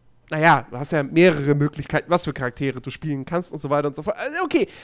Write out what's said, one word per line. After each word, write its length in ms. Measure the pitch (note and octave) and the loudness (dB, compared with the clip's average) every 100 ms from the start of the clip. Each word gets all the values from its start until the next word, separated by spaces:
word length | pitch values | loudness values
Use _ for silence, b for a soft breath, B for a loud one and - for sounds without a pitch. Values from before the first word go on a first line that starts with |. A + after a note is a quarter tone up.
| _ _ - | _ _ -6
naja, 380 | D#3 E3 C#3 - | 2 4 4 2
du 60 | A#2+ | -8
hast 160 | C#3+ | -2
ja 100 | D#3 | -2
mehrere 520 | C#3 D#3+ F3+ D3+ C#3+ | 2 4 4 4 2
Möglichkeiten, 560 | C#3+ D3 - - D3+ - | 2 0 -2 -4 -4 0
was 140 | F3 | 0
für 100 | D3+ | 0
Charaktere 480 | C#3 B2 - C3+ B2+ | -4 -6 -4 -4 -4
du 80 | B2+ | -10
spielen 340 | - D#3 C3+ | -8 -6 -6
kannst 260 | C3 E3+ F3 | -4 -6 -6
und 100 | D3+ | -10
so 100 | C#3 | -2
weiter 180 | C#3+ D3 | -2 -2
und 80 | C#3 | -4
so 60 | |
fort. 160 | D#3 - | -6 -6
Also 260 | B3+ E4 | -6 -4
okay, 240 | F4 E4 - B | 0 0 -2 B